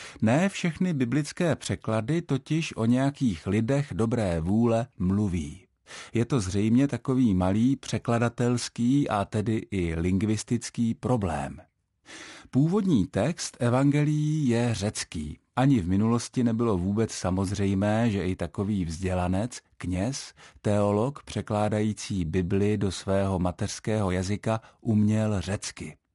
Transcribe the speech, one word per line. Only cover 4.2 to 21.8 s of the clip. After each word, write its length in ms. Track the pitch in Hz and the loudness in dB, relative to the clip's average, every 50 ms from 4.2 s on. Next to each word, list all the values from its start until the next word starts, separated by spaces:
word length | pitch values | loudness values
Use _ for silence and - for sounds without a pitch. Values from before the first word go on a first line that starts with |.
| 107 92 85 82 | 0 0 0 0
vůle 460 | 80 87 101 113 120 117 113 113 120 - _ - | 0 0 2 2 4 4 2 2 0 -4 _ -4
mluví. 640 | 87 90 95 101 107 98 85 87 73 73 82 95 - _ _ _ _ - - - - - - | 0 0 2 2 2 0 0 -2 -4 -6 -10 -16 -20 _ _ _ _ -20 -18 -18 -14 -4 -2
Je 120 | 113 120 | -2 0
to 140 | 120 151 127 | 0 0 -2
zřejmě 480 | 95 90 95 101 104 110 113 127 139 139 | -2 0 -2 0 2 4 4 4 4 2
takový 460 | - 113 - - 131 127 131 113 95 | 0 -4 -2 -2 0 2 4 4 4
malý 420 | 90 90 92 98 107 117 131 139 | 4 2 2 2 2 2 2 0
překladatelský 1300 | - - - - 107 - - 117 117 120 117 - - 123 120 123 120 - - - - 117 120 135 143 143 - | 0 -4 -6 -6 -4 -2 0 0 0 0 0 0 0 0 0 0 0 -2 -6 -4 -2 0 2 4 2 2 2
a 160 | 107 101 98 | 0 -2 -2
tedy 420 | - - 107 101 110 110 110 - - | -2 -2 -4 -2 0 -2 -2 -4 -4
i 240 | - 95 87 85 82 | -2 -2 0 0 -2
lingvistický 960 | 82 85 92 95 95 107 107 110 104 - - 123 117 - - - - 117 113 113 | 0 0 0 2 2 2 0 0 -2 -2 -2 -2 -2 -2 -6 -4 -2 -2 -2 -2
problém. 680 | - - 107 123 117 98 90 - 73 71 69 71 - - _ _ _ _ _ _ _ _ - - - - - - - - - | -2 -2 -2 0 0 0 -2 -2 -4 -6 -8 -10 -14 -20 _ _ _ _ _ _ _ _ -20 -20 -18 -18 -18 -20 -20 -14 -2
Původní 540 | - 127 147 165 185 214 196 190 160 107 90 | 0 2 2 4 2 0 2 2 2 2 2
text 520 | - - 95 107 135 143 - - - - - | 0 0 -2 0 0 -2 -4 -8 -10 -6 -2
evangelií 880 | 127 120 120 131 139 143 139 147 147 151 151 151 151 151 151 156 147 123 | 0 0 2 4 4 4 4 2 2 2 0 0 0 0 0 0 2 2
je 260 | 113 117 120 120 110 | 2 2 2 0 0
řecký. 640 | 92 101 104 - - - - - 85 76 76 82 - _ _ - | 0 -2 -4 -4 -4 -10 -8 -8 -8 -8 -8 -10 -12 _ _ -2
Ani 240 | 127 131 143 139 113 | 2 4 4 4 4
v 80 | 85 87 | 4 2
minulosti 560 | 92 98 107 113 117 117 - - - 131 120 | 2 2 4 4 2 0 -2 -4 -2 0 0
nebylo 340 | 120 113 110 117 117 101 87 | 0 2 2 2 2 2 2
vůbec 340 | 87 98 101 107 113 107 | 0 0 0 0 0 -2
samozřejmé, 1000 | - - - 92 92 95 98 92 104 98 101 98 98 95 98 104 107 110 117 120 | -2 -4 -4 -2 0 0 0 -2 -2 0 0 0 2 2 2 2 2 2 2 0
že 180 | 98 101 82 92 | 0 0 -2 -2
i 80 | 95 | -2
takový 500 | - 87 82 - - 101 98 107 98 90 | -4 -6 -8 -4 -4 -2 -2 0 -2 -2
vzdělanec, 760 | 80 82 80 92 90 92 90 90 90 92 95 110 123 - - _ _ _ - | -4 -4 -4 -4 -2 -2 0 0 0 0 0 -2 -4 -6 -12 _ _ _ -10
kněz, 560 | - 87 90 90 98 123 143 - - - - _ - - - - | -6 -4 -2 -2 -2 -2 -4 -6 -10 -14 -18 _ -20 -20 -16 -6
teolog, 640 | - 107 104 104 101 104 104 104 113 135 143 - - | -2 0 2 2 2 2 2 2 0 0 -2 -6 -14
překládající 1000 | - - 104 98 - 110 104 107 107 107 107 | -8 -8 -8 -4 -2 0 0 0 2 0 0